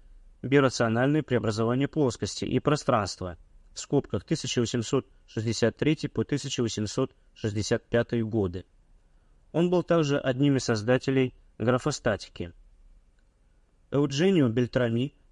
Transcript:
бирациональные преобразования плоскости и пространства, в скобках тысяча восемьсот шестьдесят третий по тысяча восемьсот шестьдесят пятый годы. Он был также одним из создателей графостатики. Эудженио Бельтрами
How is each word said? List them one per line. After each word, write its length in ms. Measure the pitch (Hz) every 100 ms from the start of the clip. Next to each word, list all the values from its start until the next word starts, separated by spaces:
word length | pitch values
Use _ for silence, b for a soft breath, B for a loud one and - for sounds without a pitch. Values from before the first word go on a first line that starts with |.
| - - - -
бирациональные 800 | 127 139 135 - 117 113 135 151
преобразования 640 | - 120 107 107 113 123 139
плоскости 580 | 160 135 - 101 - -
и 140 | 127
пространства, 800 | - 147 - 120 101 - 92 85 - - -
в 60 | -
скобках 460 | - 139 - 104 -
тысяча 340 | 160 131 -
восемьсот 480 | 117 120 110 135 - _ -
шестьдесят 500 | - 110 107 113 -
третий 320 | 147 156 151
по 160 | -
тысяча 380 | 110 143 139 -
восемьсот 540 | 117 - 107 - 131 _ _
шестьдесят 560 | - 110 107 101 117 -
пятый 320 | 117 117 120
годы. 420 | 110 113 95 90 - _ _ _ _ _ _ _ _
Он 180 | 156 175
был 100 | 180
также 380 | - 170 143 143
одним 380 | 135 127 143 131
из 80 | -
создателей 680 | 110 107 131 - 135 127 - _ -
графостатики. 960 | 110 123 151 - 123 101 - - 87 - - _ - - _ _ _ _ _ _ _ _ _
Эудженио 600 | 135 143 139 190 185 127
Бельтрами 680 | 113 120 127 120 117 139 - _